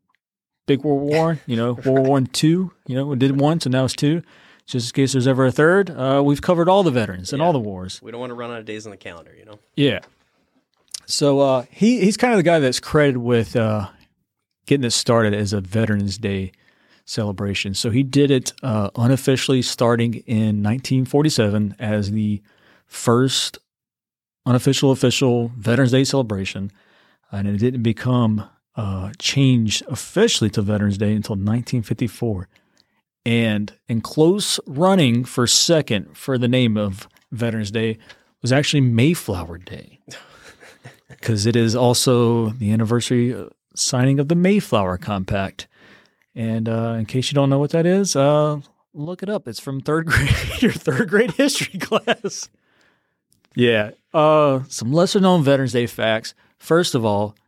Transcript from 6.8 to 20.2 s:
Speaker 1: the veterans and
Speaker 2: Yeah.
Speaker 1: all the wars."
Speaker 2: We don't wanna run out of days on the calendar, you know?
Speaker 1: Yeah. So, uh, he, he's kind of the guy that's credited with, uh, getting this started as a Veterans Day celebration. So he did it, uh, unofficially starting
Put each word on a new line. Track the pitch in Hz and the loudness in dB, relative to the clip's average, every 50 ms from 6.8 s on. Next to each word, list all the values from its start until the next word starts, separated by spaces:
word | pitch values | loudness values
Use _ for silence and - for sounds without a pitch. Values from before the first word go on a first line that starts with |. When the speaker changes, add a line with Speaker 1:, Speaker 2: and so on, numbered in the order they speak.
| 196 | 4
Speaker 1:
the | 165 | 2
veterans | 123 123 110 101 92 90 92 - 143 | 2 0 -2 -2 -4 -8 -10 -8 -4
and | 135 | -2
Speaker 2:
Yeah. | 160 175 | 0 0
Speaker 1:
all | 170 | 0
the | 131 | 0
wars." | 110 104 95 92 92 95 - - - | -2 -4 -8 -10 -12 -12 -14 -16 -16
Speaker 2:
We | 110 | -14
don't | 113 117 | -12 -12
wanna | 127 123 120 | -10 -10 -10
run | 120 120 117 | -10 -12 -10
out | 120 113 | -12 -12
of | 110 | -12
days | 113 107 110 107 | -12 -12 -12 -12
on | 110 | -14
the | 98 95 | -18 -16
calendar, | - 101 87 85 80 - - 87 | -16 -16 -16 -18 -20 -20 -20 -20
you | 92 | -20
know? | 107 104 104 _ _ - | -20 -20 -20 _ _ -4
Speaker 1:
Yeah. | 151 143 135 104 85 - - _ _ _ _ _ _ _ _ _ _ _ _ _ _ _ _ - - - - | 0 0 0 0 -2 -8 -14 _ _ _ _ _ _ _ _ _ _ _ _ _ _ _ _ -18 -16 -12 -8
So, | - - 151 143 139 139 | -4 0 2 2 4 4
uh, | 139 135 131 127 120 - | 4 2 2 0 -2 -4
he, | _ - 196 226 254 226 | _ 0 2 2 4 4
he's | 190 202 208 - | 2 2 0 2
kind | - 247 233 | 0 0 2
of | 202 | 2
the | 147 | 2
guy | 170 170 160 | 2 2 2
that's | 139 127 123 - | 2 0 0 -2
credited | - - - 156 147 143 127 123 | -4 -2 2 2 2 2 2 0
with, | 117 120 123 117 113 - - | 0 0 0 0 0 0 0
uh, | 123 113 110 107 107 101 - - _ _ _ _ _ _ _ _ _ _ _ _ _ _ - | 0 0 0 0 -2 -4 -8 -12 _ _ _ _ _ _ _ _ _ _ _ _ _ _ 0
getting | 139 143 127 | 0 2 2
this | 117 - | 0 -2
started | - - - 120 117 113 104 101 | -2 0 2 4 4 4 2 2
as | 104 107 98 104 | 0 -2 -2 -2
a | 101 | -4
Veterans | 95 90 98 110 113 107 107 101 101 101 95 107 | -4 -4 -2 -2 0 0 0 0 -2 -2 -4 -6
Day | 113 101 98 95 95 92 - _ _ _ _ _ _ _ _ _ _ | -6 -4 -4 -4 -6 -8 -10 _ _ _ _ _ _ _ _ _ _
celebration. | - - - 107 104 98 92 104 101 98 - - 101 98 | -10 -6 -4 -4 -4 -4 -4 -4 -4 -4 -4 -4 -6 -4
So | - - 120 | -4 -2 0
he | 104 127 139 | 0 0 0
did | 131 127 143 143 139 | 2 2 2 4 4
it, | 139 127 127 - - - | 4 2 0 -4 -10 -8
uh, | - - 107 107 101 101 - | -6 -4 -2 -2 -2 -2 -2
unofficially | - 117 123 135 127 - - 135 123 - - 135 127 120 | 0 2 2 2 2 2 0 0 0 2 0 0 0 0
starting | - - - 123 117 120 117 117 120 110 - | -2 -2 0 2 2 2 2 0 0 -2 -4